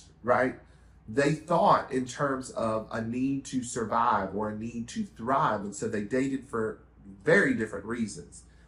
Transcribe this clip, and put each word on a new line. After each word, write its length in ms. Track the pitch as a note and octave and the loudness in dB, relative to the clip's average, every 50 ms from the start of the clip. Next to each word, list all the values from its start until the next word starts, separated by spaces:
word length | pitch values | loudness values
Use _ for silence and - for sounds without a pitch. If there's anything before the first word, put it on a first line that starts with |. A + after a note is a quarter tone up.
| - - - - - | -20 -20 -20 -4 0
right? 320 | A#2+ A#2+ A#2 C3 B2+ A#2+ - - - - - - - - - - - | 2 4 4 4 2 0 -4 -12 -20 -20 -20 -20 -20 -20 -20 -16 -2
They 260 | G#2+ C3+ C#3 D3+ D#3+ | 0 2 4 4 2
thought 580 | - - - F3 E3 G3+ F3+ C#3 - - - | 0 0 2 4 6 8 8 6 6 4 0
in 140 | - C3 B2+ | -2 -2 -2
terms 440 | B2+ - - D3 C#3 C3 C3 B2+ - | -2 -2 -2 0 0 0 -2 -6 -6
of 360 | - - A2+ A2 A2 A2 G#2 - | -4 -2 0 0 0 -2 -4 -4
a 100 | A2 A2+ | -4 -4
need 440 | A2+ A2+ A#2+ B2+ C3 C#3 C#3 C3+ - | -4 -2 -2 0 0 0 0 -2 -4
to 180 | - - C3 A#2+ | -4 -4 -4 -4
survive 720 | - - B2 A2+ G#2 A#2 A#2 A#2 A#2+ G#2+ G2+ F#2+ F#2 F#2+ | -2 -4 -4 -2 0 2 2 4 4 2 2 0 -2 -2
or 140 | G2+ G#2+ G#2+ | -4 -4 -4
a 60 | G#2+ G#2+ | -4 -6
need 300 | A2+ A#2+ A#2 A#2 A#2 - | -8 -8 -6 -8 -8 -6
to 140 | - A2+ G#2 | -6 -6 -6
thrive, 560 | - - - A2+ B2 C3+ D3+ D#3 B2+ G#2+ G2+ | -6 -8 -6 -2 0 2 2 2 2 0 -2
and 140 | G2 G2+ - | -4 -6 -6
so 120 | - A#2+ A2 | -6 -4 -4
they 140 | A2 G#2 G#2 | -2 -4 -2
dated 440 | G#2 B2+ B2+ C3+ C3+ C3+ B2 - - | 0 0 0 0 0 -2 -4 -6 -6
for 320 | - A2+ A2 G#2 - - - - _ - - G2 - - - | -4 -2 -2 -2 -4 -8 -14 -20 _ -20 -20 -20 -20 -4 2
very 300 | D3+ E3+ G3+ E3+ C#3 B2 | 4 4 6 4 4 2
different 320 | A2 A2 G#2+ G#2 E2+ F2 | 0 -2 -4 -6 -8 -8
reasons. 580 | A2 A#2+ A#2 A2+ G2 - - - - - - - - - - - | -6 -4 -4 -4 -4 -6 -10 -14 -16 -18 -20 -20 -20 -20 -20 -20